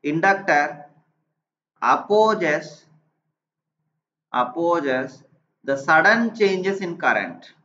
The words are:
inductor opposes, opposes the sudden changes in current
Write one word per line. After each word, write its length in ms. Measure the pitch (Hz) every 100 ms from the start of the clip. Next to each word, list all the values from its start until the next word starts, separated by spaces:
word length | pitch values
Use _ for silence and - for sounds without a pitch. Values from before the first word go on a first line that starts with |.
inductor 840 | 143 160 190 196 - 147 147 - - _ _ _ _ _ _ _ _ _
opposes, 1040 | 117 135 - 208 220 208 165 151 - - _ _ _ _ _ _ _ _ _ _ _ _ _ _ _
opposes 920 | 123 123 165 170 170 139 131 135 - _ _ _ _
the 120 | - 139
sudden 580 | - 160 185 233 233
changes 460 | - 196 185 185 190
in 160 | 185 170
current 560 | 139 110 95 - - _